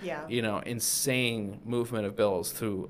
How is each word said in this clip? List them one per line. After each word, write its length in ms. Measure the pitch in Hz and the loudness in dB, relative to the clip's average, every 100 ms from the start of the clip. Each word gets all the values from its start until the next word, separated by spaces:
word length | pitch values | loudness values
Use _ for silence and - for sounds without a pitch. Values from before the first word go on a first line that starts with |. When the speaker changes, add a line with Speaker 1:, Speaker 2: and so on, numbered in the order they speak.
Speaker 1:
Yeah. 240 | 185 156 151 | -6 -6 -2
Speaker 2:
you 140 | 120 | 0
know, 160 | 113 101 | 2 0
insane 1000 | - 117 - - - 127 123 113 101 101 | -2 -2 0 2 2 4 2 0 -4 -6
movement 420 | 110 120 117 117 101 | -2 0 0 0 -2
of 100 | 101 | 2
bills 360 | 104 92 85 | 4 4 0
through, 360 | - 113 98 95 | -2 -2 -2 -4